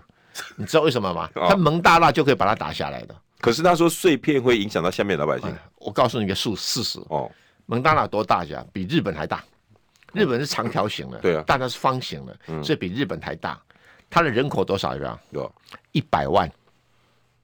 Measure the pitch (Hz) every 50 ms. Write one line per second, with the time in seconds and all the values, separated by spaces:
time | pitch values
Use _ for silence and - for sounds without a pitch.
0 | - _ _ _ _ _ - - - - - - 104 95 - 156 151 160 120 120
1 | 101 92 87 82 82 80 - - 85 90 196 196 170 147 156 170 170 - 170 165
2 | 170 151 135 165 143 139 131 - - 196 214 - - 76 - - 80 71 143 -
3 | 57 - - - _ _ _ - - 120 113 156 165 180 175 156 170 165 160 -
4 | - 185 147 120 - 151 147 135 120 127 123 110 98 104 - 95 82 90 92 -
5 | 107 101 92 73 73 76 69 62 - - 87 - - - _ _ - - 101 -
6 | 131 120 - 123 104 92 98 - - 123 98 - - - - 117 113 - - -
7 | - - 80 73 64 - - _ _ _ _ _ _ - 113 120 131 156 156 147
8 | 113 98 - 104 110 - 117 95 87 73 73 65 64 - - 98 92 92 151 156
9 | 107 101 82 76 78 82 - 92 - _ _ _ _ _ _ _ _ _ _ _
10 | _ - - 190 208 143 120 120 147 - - - 113 113 - - 98 107 - -
11 | 67 64 62 55 - 92 85 78 78 - 156 131 131 123 - - - 135 131 127
12 | 123 - 82 71 67 64 - - - - 80 78 73 - 156 - 104 87 92 127
13 | 143 90 90 80 - - 73 78 - 87 73 - _ _ _ _ _ - - _
14 | _ _ - 170 170 147 107 - 165 143 - - 92 92 98 95 - 76 64 69
15 | 71 64 57 - _ _ - 73 65 - - _ _ _ - - _ _ - 156
16 | - - - 82 69 67 82 98 90 76 - _ _ _ _ _ _ _ _ _
17 | _ _ _ _ _ _ _ _